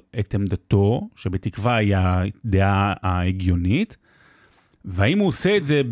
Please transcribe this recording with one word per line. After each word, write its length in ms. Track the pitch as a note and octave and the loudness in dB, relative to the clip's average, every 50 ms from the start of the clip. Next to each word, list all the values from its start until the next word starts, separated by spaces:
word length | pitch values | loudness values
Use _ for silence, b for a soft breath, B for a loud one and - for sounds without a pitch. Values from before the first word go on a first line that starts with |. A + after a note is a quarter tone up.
| - _ - A#2 | -8 _ -6 -6
את 140 | G#2 - - | -6 -4 -2
עמדתו, 760 | G2+ G2+ G2 - - - _ - G2+ G2 G2+ A#2 D3+ G3+ A3+ - | -4 -2 -2 -4 -6 -2 _ 2 4 4 4 2 0 -4 -8 -14
שבתקווה 600 | - - - F2+ F#2 - G#2+ - - G2 A#2+ A#2+ | -10 -8 -6 -6 -4 -6 -6 -8 -4 -2 0 0
היא 200 | A2+ G#2+ G2+ G2+ F#2+ | 2 2 2 2 2
הדעה 960 | F2+ F2+ F2+ F2+ F2+ G2+ G#2 - - A2+ G2 F#2+ G2 G2 G2 G2 G2 G2+ F#2+ - | 2 2 2 0 -2 -2 -6 -8 -4 0 2 2 2 2 2 2 0 0 -2 -4
ההגיונית, 960 | - F#2 F2+ F2+ F2 F#2 F#2+ F#2 F2+ F2+ F2+ F2 F2 F2+ G#2 - A3+ - - b b b b b b b b b b b b b b b b b _ | -4 -4 -2 0 0 -2 -2 0 0 0 0 2 2 2 0 0 0 -4 -6 b b b b b b b b b b b b b b b b b _
והאם 340 | - F2+ F2 G2 A2+ E3 G#3 | -10 -2 0 0 2 2 2
הוא 80 | G#3 F#3 | 0 0
עושה 300 | C3 - - F3+ G#3 G#3 | -2 -2 -2 0 0 0
את 60 | E3 | 0
זה 180 | C#3 D3+ D3 C3+ A#2+ | 0 0 0 0 -2